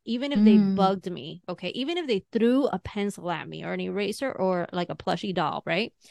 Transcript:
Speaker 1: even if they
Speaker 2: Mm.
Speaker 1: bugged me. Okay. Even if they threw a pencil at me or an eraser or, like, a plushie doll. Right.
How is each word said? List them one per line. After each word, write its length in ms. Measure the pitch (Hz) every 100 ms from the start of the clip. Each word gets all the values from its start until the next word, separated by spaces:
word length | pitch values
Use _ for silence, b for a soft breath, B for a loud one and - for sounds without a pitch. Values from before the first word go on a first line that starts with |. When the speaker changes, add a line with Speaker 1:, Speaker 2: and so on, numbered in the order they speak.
| -
Speaker 1:
even 260 | 233 277
if 100 | 208
they 160 | 214 208
Speaker 2:
Mm. 160 | 196
Speaker 1:
bugged 360 | 196 190 196 185
me. 320 | 165 151 165 -
Okay. 200 | 175 180
Even 280 | - 269 349
if 80 | 302
they 180 | 202 -
threw 340 | 226 233 254 277
a 100 | 190
pencil 520 | - 208 202 - 165
at 160 | 156 156
me 160 | 156
or 120 | 160
an 60 | 185
eraser 520 | 185 185 202 214 262
or, 360 | - 185 180 170
like, 160 | 180 175
a 80 | 156
plushie 380 | - 170 208
doll. 280 | 180 151 - -
Right. 260 | 165 - _ b